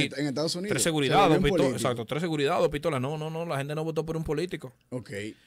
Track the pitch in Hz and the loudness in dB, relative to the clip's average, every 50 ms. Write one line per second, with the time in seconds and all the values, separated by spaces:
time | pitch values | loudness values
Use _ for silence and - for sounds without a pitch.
0 | 151 - 135 135 147 147 123 143 151 165 - 175 185 208 - 131 - 175 156 151 | 2 0 0 -2 -2 -2 0 -2 -2 -2 -2 -4 -4 -2 -2 0 0 2 2 2
1 | 139 127 143 185 202 170 156 147 - 143 - 160 143 135 123 - - 131 120 120 | 2 4 6 6 6 8 6 6 6 4 4 4 4 2 2 0 -2 -2 -2 -2
2 | 113 - 131 151 175 170 160 147 143 139 175 - 175 156 147 147 151 170 151 127 | -4 -4 -4 -4 -2 -2 0 0 2 2 4 4 2 2 0 0 -2 -2 -2 0
3 | 123 139 156 156 151 156 160 160 170 170 151 135 139 143 151 156 156 165 160 160 | -2 -2 -4 -6 -6 -8 -6 -6 -6 -4 -4 -4 -4 -4 -4 -4 -4 -2 -2 -4
4 | 156 160 160 160 160 - 151 151 175 180 - 160 - 127 - _ _ _ 123 127 | -4 -2 -4 -4 -2 -2 -2 -2 -2 -4 -6 -10 -10 -14 -18 _ _ _ -10 -10
5 | 101 - 104 98 104 110 - - _ | -8 -8 -8 -8 -8 -8 -10 -14 _